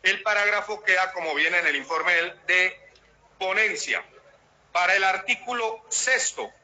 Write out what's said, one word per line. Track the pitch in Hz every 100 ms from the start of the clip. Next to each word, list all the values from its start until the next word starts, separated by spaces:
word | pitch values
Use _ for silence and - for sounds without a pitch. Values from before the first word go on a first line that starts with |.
El | 190 196
parágrafo | 202 208 202 208 202 208
queda | 196 185 185
como | 185 160
viene | 147 151 175
en | 165
el | 139
informe | 131 160 165 170 170 - -
de | 180 185 - - - _ _ _ _
ponencia. | 185 196 214 180 - 95 - - - _ _ _ _
Para | 170 180 196
el |
artículo | 190 185 190 247 - 240 220 226 -
sexto | - - 262 - - 110 -